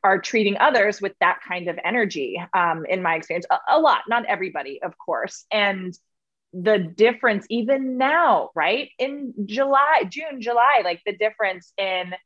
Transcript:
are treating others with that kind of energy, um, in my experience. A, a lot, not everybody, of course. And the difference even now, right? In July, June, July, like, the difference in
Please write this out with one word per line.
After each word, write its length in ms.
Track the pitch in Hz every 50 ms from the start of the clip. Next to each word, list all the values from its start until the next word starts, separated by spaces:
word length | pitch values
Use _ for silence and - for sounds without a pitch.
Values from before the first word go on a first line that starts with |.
| -
are 160 | 196 190 190
treating 380 | - - - 226 214 196 202 -
others 440 | - 294 285 240 202 208 202 -
with 120 | 202 190 - _
that 200 | - 175 180 - - -
kind 200 | 180 180 175 175
of 120 | 165 170 -
energy, 580 | - 208 247 226 196 - 160 139 120 92 170 175 - -
um, 320 | 190 175 170 160 165 160
in 160 | - 185 190
my 140 | 185 170 165
experience. 300 | 160 160 - 165 175 - -
A, 80 | 180 - - -
a 100 | - 311
lot, 220 | 320 302 214 - - -
not 180 | 226 240 226
everybody, 560 | - 202 175 185 185 - 147 135 135 139 - -
of 140 | 175 170 _
course. 480 | - - 170 127 - 190 - - - _
And 460 | - 214 208 202 196 190 185 180 180 - _ _ _ _ _ _ _ _ _ _ -
the 240 | 180 180 214 214 202
difference 640 | 185 160 175 - 208 233 247 233 - 240 214 202 - -
even 480 | 226 233 226 226 277 269 269 262 254 254
now, 520 | 262 269 302 330 349 302 220 165 127 - _
right? 360 | 165 151 165 202 254 294 - _ _
In 340 | 247 277 285 285 285 254 - - 208
July, 580 | 196 208 240 269 277 277 269 277 294 320 302 - 185
June, 320 | - 269 311 320 285 262
July, 400 | 220 226 240 233 240 262 294 247 196
like, 180 | 180 175 175 _
the 100 | 214 196 175
difference 560 | 214 214 214 _ 214 196 185 180 175 _ _ -
in 360 | 196 190 185 185 180 175 180 185 _